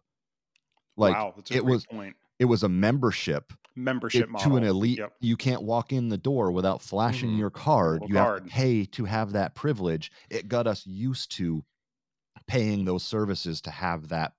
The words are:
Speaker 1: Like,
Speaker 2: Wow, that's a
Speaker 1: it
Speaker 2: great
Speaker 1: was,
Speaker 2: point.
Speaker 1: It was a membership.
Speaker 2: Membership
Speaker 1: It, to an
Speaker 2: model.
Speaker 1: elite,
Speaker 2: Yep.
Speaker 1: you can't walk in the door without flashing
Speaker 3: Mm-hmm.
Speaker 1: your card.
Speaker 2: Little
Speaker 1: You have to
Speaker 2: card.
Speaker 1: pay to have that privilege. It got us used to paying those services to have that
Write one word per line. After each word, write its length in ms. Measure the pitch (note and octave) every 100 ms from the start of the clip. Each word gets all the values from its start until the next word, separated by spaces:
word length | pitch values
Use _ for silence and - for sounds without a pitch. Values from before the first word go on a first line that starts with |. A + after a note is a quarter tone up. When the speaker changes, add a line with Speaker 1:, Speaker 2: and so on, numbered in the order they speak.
| _ _ _ _ _ _ _ _ _ -
Speaker 1:
Like, 220 | G#2 G2+
Speaker 2:
Wow, 140 | G#2 F#2+
that's 160 | -
a 40 | B2
Speaker 1:
it 20 |
Speaker 2:
great 260 | B2 A#2+
Speaker 1:
was, 40 | -
Speaker 2:
point. 260 | A2 G2 - _ -
Speaker 1:
It 60 | B2
was 180 | A2+
a 60 | G2+
membership. 840 | F2+ G#2 C#3 B2 - - D2 - - _ -
Speaker 2:
Membership 480 | C3 B2+ A#2+ A#2+
Speaker 1:
It, 160 | A2+ A2
to 160 | C#3+ C3
an 60 |
Speaker 2:
model. 60 | A2
Speaker 1:
elite, 280 | F#2 A2+ A#2+
Speaker 2:
Yep. 140 | G#2 -
Speaker 1:
you 160 | A#2+ A#2
can't 240 | C3 B2
walk 300 | G#2 A#2 -
in 160 | C3+ A#2
the 80 | G2+
door 340 | C3 C3+ F#2+
without 300 | F2+ F#2+ F#2
flashing 480 | - G2 A#2 B2+ A#2+
Speaker 3:
Mm-hmm. 80 | G#2+
Speaker 1:
your 100 | G#2
card. 520 | - - C#3 E2 D#2+
Speaker 2:
Little 80 | G2+
Speaker 1:
You 60 | G2
have 80 | A#2+ G2
to 40 |
Speaker 2:
card. 80 | F#2
Speaker 1:
pay 360 | A2 C3 A2+ G2
to 200 | - G2+
have 260 | A2 G#2+
that 220 | G2+ F#2+ -
privilege. 560 | D3 A#2 F2 D#2+ - - _
It 180 | G#2+ F#2+
got 200 | A#2+ A#2
us 180 | G2+ F#2+
used 460 | F#2+ B2+ C3 - -
to 260 | F2 D#2+ - _ _ _ _ _ _ _ -
paying 380 | C3 G#2+ G2+ F#2
those 180 | F2+
services 580 | - A2 G#2 F#2 F2 D#2+
to 100 | -
have 380 | - F#2 E2+ D#2
that 240 | E2 D#2